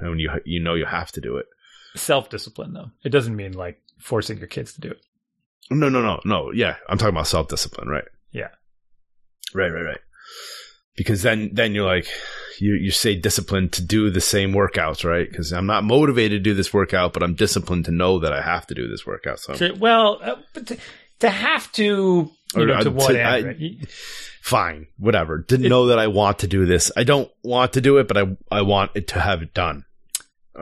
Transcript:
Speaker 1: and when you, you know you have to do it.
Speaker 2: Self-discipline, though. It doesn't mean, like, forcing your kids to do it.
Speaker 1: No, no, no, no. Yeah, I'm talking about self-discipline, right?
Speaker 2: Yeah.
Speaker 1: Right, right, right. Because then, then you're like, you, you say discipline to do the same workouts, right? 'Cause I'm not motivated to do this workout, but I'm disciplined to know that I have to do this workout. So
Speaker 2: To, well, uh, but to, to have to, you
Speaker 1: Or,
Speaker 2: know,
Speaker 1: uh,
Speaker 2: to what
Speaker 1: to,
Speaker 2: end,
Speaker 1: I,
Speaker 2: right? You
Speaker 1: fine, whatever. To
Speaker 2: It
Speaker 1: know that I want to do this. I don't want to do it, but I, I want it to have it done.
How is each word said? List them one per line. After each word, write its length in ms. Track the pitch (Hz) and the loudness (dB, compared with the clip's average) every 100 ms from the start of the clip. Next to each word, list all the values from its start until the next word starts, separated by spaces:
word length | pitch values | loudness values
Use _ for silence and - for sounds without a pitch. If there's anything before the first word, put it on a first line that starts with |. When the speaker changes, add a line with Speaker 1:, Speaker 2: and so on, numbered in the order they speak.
Speaker 1:
and 80 | 85 | -8
when 100 | 82 | -4
you, 120 | 78 82 | -4 -6
you 180 | - 85 | -6 -4
know 120 | 85 | -2
you 120 | 85 73 | -2 -2
have 260 | 85 85 | -6 -8
to 80 | - | -10
do 160 | 69 64 | -8 -8
it. 100 | - _ _ _ - | -10 _ _ _ -20
Speaker 2:
Self-discipline, 760 | - - 139 - 104 - - - | -8 0 0 -2 -10 -14 -14 -14
though. 180 | 92 110 - | -14 -16 -12
It 60 | 139 | 0
doesn't 260 | 135 117 104 | 0 0 -4
mean, 160 | 98 | -8
like, 300 | 95 90 - _ _ | -10 -12 -14 _ _
forcing 400 | - 113 101 104 | -4 -4 -4 -8
your 80 | - | -12
kids 260 | - 123 | -10 -12
to 60 | - | -12
do 80 | - | -14
it. 120 | - _ _ _ _ _ _ - | -14 _ _ _ _ _ _ -4
Speaker 1:
No, 180 | 151 143 | 0 2
no, 100 | 131 | 2
no, 200 | 110 87 | 0 -2
no. 280 | 98 98 69 | -2 -2 -2
Yeah, 240 | 110 101 73 - | -2 -2 -2 -2
I'm 80 | 92 | 0
talking 180 | 110 | 2
about 120 | 87 76 | 0 0
self-discipline, 640 | 85 78 73 - - 55 | 0 -2 -4 -6 -8 -6
right? 160 | 73 - _ _ | -6 -6 _ _
Speaker 2:
Yeah. 180 | - 101 _ _ _ _ _ _ _ _ _ - | -12 -12 _ _ _ _ _ _ _ _ _ -10
Speaker 1:
Right, 160 | 95 92 | -4 -2
right, 120 | 82 | -4
right. 160 | 82 71 - _ - - - - - _ _ - | -8 -10 -14 _ -20 -20 -18 -18 -20 _ _ -6
Because 260 | 98 101 | -2 0
then, 260 | 113 110 107 | 2 0 -2
then 200 | 104 113 | 0 0
you're 120 | 104 98 | 0 0
like, 200 | 90 - - - - - - | 0 -2 -10 -12 -14 -16 -4
you, 160 | 104 | 0
you 160 | 101 98 | 0 0
say 240 | - 117 | 0 0
discipline 560 | 98 101 - 98 98 92 | 0 0 -2 -2 0 0
to 120 | - | -2
do 280 | 85 107 107 | 0 2 2
the 100 | 92 | 2
same 320 | - 104 98 | 0 0 2
workouts, 520 | 98 95 - 80 76 90 | 2 0 0 -2 -2 -2
right? 240 | 87 87 | 0 -2
'Cause 160 | - 78 | -4 -6
I'm 140 | 87 | -2
not 200 | 95 104 | 0 0
motivated 600 | 104 127 151 123 110 104 | 4 4 4 4 2 2
to 60 | 98 | 0
do 40 | |
this 180 | 98 92 | 0 0
workout, 400 | 101 95 95 90 | 0 2 2 0
but 80 | 82 | 0
I'm 120 | 87 | -2
disciplined 520 | 82 - 101 85 90 82 | 0 0 0 -2 -2 0
to 40 | |
know 280 | 85 90 95 | 0 2 2
that 140 | 78 | 2
I 80 | 71 | -2
have 240 | 73 87 - | -2 -4 -4
to 80 | |
do 120 | - 58 | -8 -8
this 180 | 50 - | -8 -10
workout. 320 | 50 - 64 | -10 -8 -10
So 140 | - | -8
Speaker 2:
To, 180 | 69 175 | -4 -4
well, 460 | 196 226 226 214 208 | 0 4 4 4 0
uh, 140 | - 254 - | -6 -10 -12
but 140 | 302 233 | -16 -12
to, 100 | 233 - - _ - | -12 -14 -20 _ 0
to 100 | 220 | 0
have 420 | 196 226 311 - | 2 -2 -2 -4
to, 120 | - | 0
you 460 | 208 202 190 180 156 - - | 2 2 4 4 2 -6 -4
Speaker 1:
Or, 120 | 101 - | 0 2
Speaker 2:
know, 80 | |
Speaker 1:
uh, 80 | 95 | 4
Speaker 2:
to 80 | 110 | 2
what 180 | 127 135 | 2 4
Speaker 1:
to, 80 | 123 | 4
Speaker 2:
end, 100 | 117 | 4
Speaker 1:
I, 120 | 123 110 | 2 -2
Speaker 2:
right? 100 | - | -6
You 200 | 156 220 147 - - - - - | -8 -8 -14 -14 -16 -16 -16 -14
Speaker 1:
fine, 440 | - 117 87 76 80 - | 0 0 0 -4 -14 -4
whatever. 440 | 101 110 80 80 | 2 2 2 -4
To 100 | - | 0
Speaker 2:
It 60 | 127 | 2
Speaker 1:
know 240 | 123 127 123 | 4 6 6
that 120 | 117 | 4
I 100 | 110 | 4
want 320 | 101 101 101 | 4 4 2
to 60 | 95 | 0
do 200 | 95 90 | 2 4
this. 260 | 90 - | 4 2
I 100 | - | 0
don't 260 | 123 143 127 _ | 4 4 2 _
want 300 | 120 123 127 | -2 2 2
to 60 | 131 | 4
do 160 | 127 139 | 6 6
it, 100 | 127 | 6
but 120 | 104 | 2
I, 180 | 98 92 - | 0 -2 -4
I 100 | 101 | 0
want 280 | 101 101 98 | 4 4 2
it 140 | 104 - | -2 -4
to 120 | 90 | 0
have 200 | 90 90 | 0 0
it 140 | 80 | -4
done. 320 | - 87 71 - _ _ - - _ _ - | -4 -2 -4 -10 _ _ -12 -12 _ _ -12